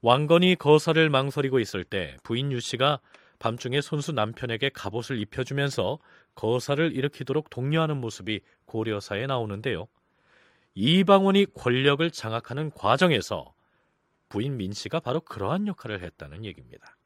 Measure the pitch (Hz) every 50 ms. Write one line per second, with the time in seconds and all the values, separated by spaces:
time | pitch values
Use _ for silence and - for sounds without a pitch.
0 | - 117 123 139 151 147 165 170 180 185 185 - - 143 151 151 - - 160 160
1 | 160 156 143 131 135 139 135 147 139 135 127 131 110 - - 98 87 _ - 98
2 | 87 78 - 87 _ - 117 120 139 143 135 120 117 - - 113 127 143 147 131
3 | _ _ _ - _ _ _ _ - 117 110 - - 127 123 143 147 - - 147
4 | 139 - 160 120 107 107 - - - 120 117 110 131 139 _ - - 98 95 117
5 | 120 - 135 113 104 - - - 131 - 139 139 139 143 135 - 98 92 135 156
6 | _ _ - - _ _ _ - - 110 120 127 - - 143 139 165 165 - 135
7 | 127 147 - - 135 - 139 151 151 _ - - 127 139 151 165 160 151 151 139
8 | 123 113 107 - 92 95 107 98 _ _ _ _ _ _ - 113 110 113 107 101
9 | 98 - 104 98 120 139 135 123 117 107 101 101 113 135 110 80 90 - _ _
10 | _ _ _ _ _ _ _ _ _ _ _ _ _ _ _ 98 98 131 165 190
11 | 196 175 196 196 196 196 196 196 202 - _ - - 123 123 127 135 143 143 139
12 | 165 170 - - - 110 110 117 - - 123 139 156 156 - - - 98 120 139
13 | 185 180 151 107 92 - 107 82 69 - _ _ _ _ _ _ _ _ _ _
14 | _ _ _ _ _ _ - 104 113 139 139 120 98 92 104 - - - - 165
15 | - 120 127 165 - _ - 104 98 98 143 190 208 208 185 _ - 120 107 95
16 | 90 85 _ _ - 71 71 92 113 104 90 - 64 58 58 - _ - _ _
17 | _